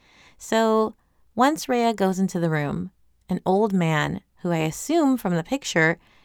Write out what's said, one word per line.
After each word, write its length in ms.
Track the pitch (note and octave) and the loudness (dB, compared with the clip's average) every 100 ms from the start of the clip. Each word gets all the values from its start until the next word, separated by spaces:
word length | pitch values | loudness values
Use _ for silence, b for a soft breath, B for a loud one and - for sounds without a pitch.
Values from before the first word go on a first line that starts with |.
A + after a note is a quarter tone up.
| b b b b | b b b b
So 580 | - A3 A3+ A3 A3 - _ _ _ | -2 2 2 2 0 -4 _ _ _
once 340 | - E3 A3 - | 0 0 0 -2
Rhea 260 | B3 A#3 | 0 0
goes 240 | G#3+ F#3+ F#3 | 0 0 0
into 220 | F#3+ F3+ | -2 0
the 100 | E3 | 0
room, 400 | D#3 C#3+ E3 F3+ _ _ _ - | 0 -2 -6 -8 _ _ _ -8
an 120 | F3+ - | -4 0
old 260 | F#3+ A3 | 2 2
man, 480 | G3 E3 D#3 D3 F3 _ _ | 2 2 0 -2 -6 _ _
who 80 | F3 | -4
I 80 | E3 | -2
assume 580 | D#3+ - - E4+ C#4 B3+ | -2 -4 -2 0 2 0
from 180 | F#3+ | 0
the 100 | E3+ | -2
picture 520 | D#3+ C#4 - E3+ D#3+ E3+ b b | -2 -6 -2 2 2 0 b b